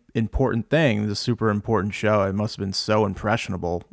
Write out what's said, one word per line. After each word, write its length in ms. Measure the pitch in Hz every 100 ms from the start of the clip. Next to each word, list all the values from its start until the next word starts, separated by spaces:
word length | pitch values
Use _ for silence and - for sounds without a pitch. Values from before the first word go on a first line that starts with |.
| _
important 560 | 117 113 - 127 117 -
thing, 360 | 151 147 104 104
this 140 | 101
super 300 | - 113 110
important 440 | 104 107 107 101
show. 280 | - 107 107
It 100 | 98
must 220 | 98 107 -
have 100 | 98
been 60 |
so 320 | - - 107 101
impressionable 760 | 92 107 113 - 90 87 87 -